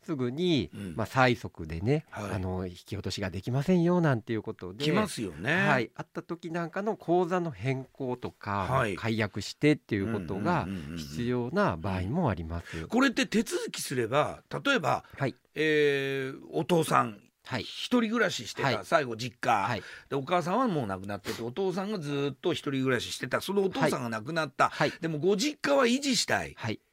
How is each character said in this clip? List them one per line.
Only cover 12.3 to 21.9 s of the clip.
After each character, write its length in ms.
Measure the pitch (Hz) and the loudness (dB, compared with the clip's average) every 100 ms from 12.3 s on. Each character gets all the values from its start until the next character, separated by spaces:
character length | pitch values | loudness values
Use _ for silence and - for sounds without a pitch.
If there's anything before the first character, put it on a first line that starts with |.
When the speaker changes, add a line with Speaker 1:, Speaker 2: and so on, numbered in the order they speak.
| 87 | 0
Speaker 1:
り 80 | |
ま 180 | 82 85 | -4 -6
す。 160 | - 82 | -6 -8
Speaker 2:
う 60 | |
ん。 40 | 80 | 0
こ 140 | 226 | 4
れ 80 | 269 | 4
っ 20 | |
て 140 | 220 262 | 2 0
手 180 | 202 | 2
続 280 | - 359 466 | 0 -4 -4
き 100 | - | -8
す 140 | - 131 | -4 -2
れ 120 | 110 | 0
ば、 360 | 135 123 76 _ 143 | 2 0 -4 _ -4
例 120 | 170 262 | 2 2
え 40 | |
ば、 240 | 139 117 - - | 2 0 -2 -4
Speaker 1:
は 100 | 135 | -4
い。 80 | - _ - | -4 _ -2
Speaker 2:
え 760 | 156 151 147 139 135 139 135 | 2 4 4 2 0 -2 -4
ー、 60 | 139 - | -8 -6
お 120 | 151 | -4
父 200 | 165 170 | 2 2
さ 200 | 147 143 | 6 4
ん、 160 | 123 104 _ _ - | 4 -4 _ _ -8
Speaker 1:
は 120 | 123 | -6
い。 20 | |
Speaker 2:
一 400 | 90 - - 247 | -6 -8 2 2
人 80 | 226 | 4
暮 140 | 233 196 | 2 0
ら 60 | |
し 160 | - 113 | 0 -8
し 80 | - | -2
て 80 | |
た、 40 | 139 | 0
Speaker 1:
は 40 | |
い。 60 | 110 | 0
Speaker 2:
最 200 | 92 165 | 2 2
後 120 | 131 110 | 2 -6
実 220 | 123 - | -8 -4
家。 120 | 127 | 2
Speaker 1:
は 240 | 110 98 110 | 2 2 -2
い。 80 | - - - | -6 -18 -6
Speaker 2:
で、 60 | 139 | -6
お 80 | |
母 180 | 135 180 | 0 -2
さ 140 | 165 208 | 0 0
ん 20 | |
は 100 | 262 | 2
も 180 | 160 110 | 0 -2
う 20 | |
亡 140 | 95 | -4
く 40 | 98 | -6
な 140 | 101 | -8
っ 20 | |
て 100 | - | -6
て、 120 | 107 | -6
お 80 | 117 | -6
父 220 | 127 190 | -2 -2
さ 120 | 180 | -2
ん 60 | 196 | -4